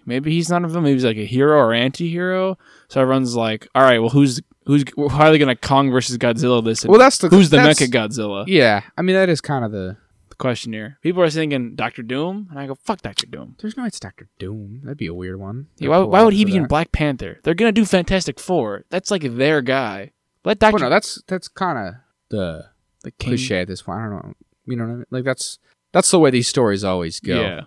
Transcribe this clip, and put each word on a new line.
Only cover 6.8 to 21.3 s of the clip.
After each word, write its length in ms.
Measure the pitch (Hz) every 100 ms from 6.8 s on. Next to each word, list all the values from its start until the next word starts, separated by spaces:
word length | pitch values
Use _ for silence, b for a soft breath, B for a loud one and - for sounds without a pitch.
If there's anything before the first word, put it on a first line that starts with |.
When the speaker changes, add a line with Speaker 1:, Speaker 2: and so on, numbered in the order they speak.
Speaker 1:
And 60 | 113
Speaker 2:
Well, 100 | 220
that's 200 | 262 -
the, 100 | 175
Speaker 1:
who's 220 | 185 165
the 60 | 147
Speaker 2:
that's 220 | 151 156
Speaker 1:
Mecha 80 | 127
Godzilla?" 580 | 120 107 117 104 98 117
Speaker 2:
Yeah, 340 | 180 120 101 - -
I 60 |
mean 120 | 180 190
that 140 | 185
is 120 | 156
kind 220 | - 135
of 80 | 113
the 240 | 104 92 104 _ _ _
Speaker 1:
The 60 | -
question 360 | 131 120 113
here. 240 | 110 107 139
People 180 | 160 180
are 80 | 165
thinking 460 | 160 156 139 117 -
Doctor 260 | 117 -
Doom, 460 | 113 131 170 202 190
and 80 | 143
I 80 | 135
go, 80 |
"Fuck 300 | 135 - 202
Doctor 240 | 104 - -
Doom." 300 | 73 62 -
Speaker 2:
There's 160 | 214 254
no, 80 | 240
it's 140 | -
Doctor 280 | 95 - - -
Doom. 400 | 95 107 101 123
That'd 160 | 135 147
be 80 | 95
a 80 |
weird 260 | 87 90 95
one. 280 | 98 120 147 -
Speaker 1:
Yeah, 40 |
Speaker 2:
They'd 60 | 143
Speaker 1:
why, 80 | 170
Speaker 2:
pull 120 | 190
Speaker 1:
why 100 | 196
Speaker 2:
out 40 | 226
Speaker 1:
would 80 |
he 120 | 202 202
Speaker 2:
for 40 |
Speaker 1:
be 60 | 185
in 80 |
Speaker 2:
that. 60 | 131
Speaker 1:
Black 220 | 147 170
Panther? 480 | - 147 127 92 -
They're 100 | -
gonna 180 | 170 226
do 120 | 214 208
Fantastic 540 | 190 170 190 - -
Four. 460 | - 175 110 101 -
That's, 220 | 180 -
like, 100 | 196
their 400 | 139 117 143 151
guy. 520 | 123 135 117 98 110 _ _ _
Let 140 | - 214
Doctor 200 | 214 208
Speaker 2:
Well, 80 | 127
no, 40 |
that's, 320 | 185 - -
that's 200 | -